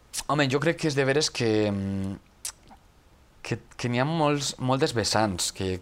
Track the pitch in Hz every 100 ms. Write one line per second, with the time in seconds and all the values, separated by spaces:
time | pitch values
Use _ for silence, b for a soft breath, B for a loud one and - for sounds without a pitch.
0 | - - - 143 139 143 147 165 160 139
1 | 135 139 156 - 117 107 104 101 98 98
2 | 95 98 - _ - - - - _ _
3 | _ _ _ - - 117 - - 120 120
4 | 139 165 147 147 135 - 127 135 151 120
5 | 101 107 110 90 - - 95 92